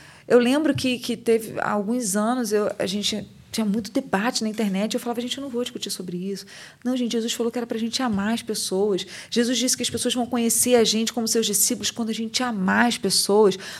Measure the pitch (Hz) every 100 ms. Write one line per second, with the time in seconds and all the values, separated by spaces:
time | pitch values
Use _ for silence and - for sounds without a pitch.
0 | - - - 240 240 285 311 - 254 247
1 | - 233 - 226 220 - - 208 196 247
2 | 220 202 214 254 220 208 208 - 202 202
3 | 196 214 190 - - - 214 214 - 277
4 | 269 196 226 254 220 214 208 190 220 240
5 | 240 233 247 269 277 233 247 - 214 -
6 | 180 175 190 196 - - - - 240 254
7 | 240 233 233 - 233 240 240 226 226 226
8 | 254 196 202 233 - 208 - 190 208 180
9 | - - - 233 233 240 262 - 240 233
10 | 247 233 240 247 233 - 247 240 220 214
11 | 226 - 226 226 214 202 - 208 208 -
12 | 226 220 226 - 247 214 185 202 240 233
13 | 196 175 - 208 208 190 - -